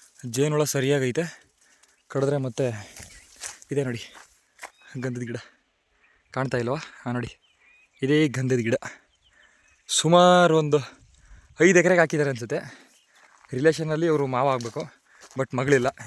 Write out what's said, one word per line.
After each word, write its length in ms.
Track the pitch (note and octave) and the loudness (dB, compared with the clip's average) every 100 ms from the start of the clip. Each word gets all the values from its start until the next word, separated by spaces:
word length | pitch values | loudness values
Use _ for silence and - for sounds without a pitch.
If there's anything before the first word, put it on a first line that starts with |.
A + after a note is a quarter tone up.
| - _ C3 | -20 _ -10
ಜೇನುಳ 380 | A#2 D3 D3+ | -2 0 0
ಸರಿಯಾಗೈತೆ. 600 | D3 C#3+ C3 C#3+ C3 B2 E3+ - _ _ _ _ _ _ - | -2 -2 0 0 0 -2 -6 -8 _ _ _ _ _ _ -10
ಕಡಿದ್ರೆ 300 | C#3 C3+ C#3+ | -4 -2 -2
ಮತ್ತೆ 280 | C3 A#2 C3 A2 G2+ - - - - - - - - | -4 -4 -4 -6 -14 -20 -20 -20 -20 -16 -16 -16 -8
ಇದೆ 120 | C#3 | -6
ನೋಡಿ 200 | C3 A#2 - - - _ _ _ - _ - C3 | -4 -6 -12 -20 -20 _ _ _ -20 _ -16 -10
ಗಂಧದ 240 | B2+ B2 | -8 -8
ಗಿಡ. 160 | A#2+ A#2+ - _ _ _ _ _ _ _ _ | -8 -10 -14 _ _ _ _ _ _ _ _
ಕಾಣ್ತಾ 260 | - C3 B2 | -6 -4 -2
ಇಲ್ವಾ? 200 | A#2 C#3+ | -4 -6
ಹಾಂ 360 | - - - | -8 -14 -8
ನೋಡಿ, 180 | B2 A#2+ - _ _ _ _ _ - | -6 -6 -12 _ _ _ _ _ -6
ಇದೇ 260 | C3+ D3+ D#3 | 0 2 2
ಗಂಧದ 340 | B2 B2+ B2+ A2+ | 0 -2 0 0
ಗಿಡ. 80 | A#2 - - _ _ _ _ _ _ _ _ - | -2 -4 -18 _ _ _ _ _ _ _ _ -6
ಸುಮಾರು 680 | - D#3 F3 F3+ F3+ F3 D#3+ | -2 4 6 8 6 6 4
ಒಂದು 220 | D3+ D3 C3+ - _ _ _ - _ - E3+ | 2 0 -2 -16 _ _ _ -20 _ 2 4
ಐದು 140 | F3+ | 6
ಎಕರೆಗೆ 200 | E3+ F3+ | 4 4
ಹಾಕಿದ್ದಾರೆ 300 | D#3+ D#3 C#3+ | 2 2 -2
ಅನ್ಸುತ್ತೆ. 300 | B2+ A2+ D3+ C3+ - - _ _ _ _ _ - | -4 -6 -8 -8 -20 -20 _ _ _ _ _ -10
ರಿಲೇಷನಲ್ಲಿ 540 | B2+ D3+ D#3 D#3+ D#3 E3 | 0 0 0 -2 -2 0
ಅವರು 200 | D3+ C#3 | 0 0
ಮಾವ 220 | B2+ C#3 | 0 0
ಆಗಬೇಕು, 340 | C3 A#2 C#3+ D#3+ _ _ _ - - | -2 -4 -10 -12 _ _ _ -16 -8
but 180 | C3 B2 | -6 -4
ಮಗಳಿಲ್ಲ, 320 | C3 C#3 B2 - | 2 2 2 -4